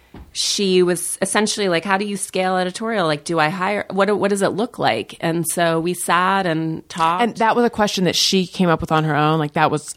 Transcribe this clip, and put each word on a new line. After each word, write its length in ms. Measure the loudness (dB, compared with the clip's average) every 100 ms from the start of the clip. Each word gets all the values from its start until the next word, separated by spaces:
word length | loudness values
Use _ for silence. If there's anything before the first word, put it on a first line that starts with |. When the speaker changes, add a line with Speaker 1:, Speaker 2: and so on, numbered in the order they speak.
| _ -20 -14
Speaker 1:
she 500 | -6 -4 0 2 4
was 340 | 4 0 -4 -4
essentially 480 | -2 0 0 0 0
like, 160 | 0
"How 140 | 0 -2
do 60 |
you 120 | -2 -6
scale 400 | -6 -2 0 0
editorial? 500 | -2 -4 -4 0 0
Like, 180 | -2
do 140 | -2 0
I 80 | 0
hire? 360 | 0 -2 -2 -2
What, 260 | 0 2 2
what 100 | 0
does 120 | 2
it 80 | 0
look 280 | 0 -4 -2
like?" 380 | 0 0 -4 -6
And 240 | -2 -2 -2
so 340 | 0 2 2
we 120 | -2
sat 540 | -2 0 2 2 2 0
and 420 | -2 -2 -6 -8
talked. 340 | -2 0 2
Speaker 2:
And 140 | 0 0
that 180 | 2 2
was 80 |
a 60 | 2
question 340 | 2 -2 0
that 100 | 0 2
she 300 | 2 2 0
came 220 | 0 2
up 120 | 2
with 120 | 0
on 100 | 0
her 120 | 2 2
own? 240 | 2 2
Like, 140 | 0
that 160 | 2 2
was 220 | 0 -4